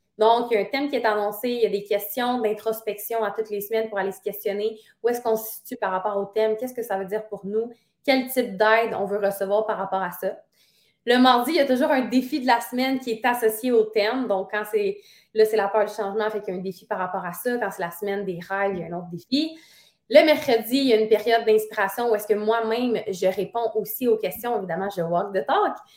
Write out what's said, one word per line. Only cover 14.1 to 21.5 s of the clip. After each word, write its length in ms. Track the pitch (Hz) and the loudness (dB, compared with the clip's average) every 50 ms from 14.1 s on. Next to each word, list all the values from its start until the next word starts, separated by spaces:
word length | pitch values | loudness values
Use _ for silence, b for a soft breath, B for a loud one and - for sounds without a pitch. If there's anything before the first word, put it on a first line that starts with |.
| 247 262 254 202 | 0 -2 -2 -2
Donc, 220 | 202 190 196 - - | -2 -2 -2 -2 -4
quand 100 | 208 208 208 | -4 -4 -2
c'est, 280 | - 214 202 190 196 B B B B B B B - | -2 0 0 0 -2 B B B B B B B 2
là, 100 | 220 220 | 2 2
c'est 120 | 214 220 | 4 4
la 120 | 220 196 196 | 2 0 2
peur 160 | - 220 208 | 2 2 2
du 80 | 208 - | 2 -2
changement, 380 | - 208 196 196 214 208 214 | -6 -6 -4 -2 -2 -2 -2
fait 100 | 214 208 202 | -2 -4 -6
qu'il 120 | - 185 | -6 -6
y 20 | |
a 40 | 185 | -6
un 20 | 180 | -6
défi 240 | 190 185 - - | -8 -10 -10 -8
par 120 | - 208 185 | -6 -6 -4
rapport 260 | 180 180 185 190 180 | -4 -4 -4 -6 -6
à 80 | 175 175 | -6 -8
ça. 240 | - - 247 247 240 | -6 -4 -4 -2 -2
Quand 120 | 214 196 | -4 -4
c'est 120 | 190 - 180 | -4 -6 -8
la 80 | 170 | -8
semaine 340 | 170 - 208 202 196 202 202 | -8 -6 -6 -4 -4 -4 -4
des 140 | 185 180 165 170 - | -6 -8 -8 -8 -6
rêves, 240 | 196 196 202 196 196 | -4 -2 -2 -2 -2
il 60 | 180 | -4
y 20 | 165 | -6
a 20 | |
un 120 | 165 170 175 | -8 -8 -10
autre 100 | 175 170 170 | -10 -10 -12
défi. 440 | 165 - - 254 285 320 320 320 B B B B B B B B B _ - | -12 -8 -2 -2 -2 -2 -2 -6 B B B B B B B B B _ 6
Le 160 | 226 294 330 | 6 6 8
mercredi, 540 | 302 302 285 - 277 240 226 220 - 247 277 | 8 4 2 2 0 0 0 0 0 0 2
il 80 | 277 | 4
y 60 | 262 226 | 4 4
a 40 | 214 | 4
une 80 | 220 220 | 4 4
période 360 | 220 208 - 240 226 226 214 | 2 2 4 2 2 2 4
d'inspiration 640 | 220 | 4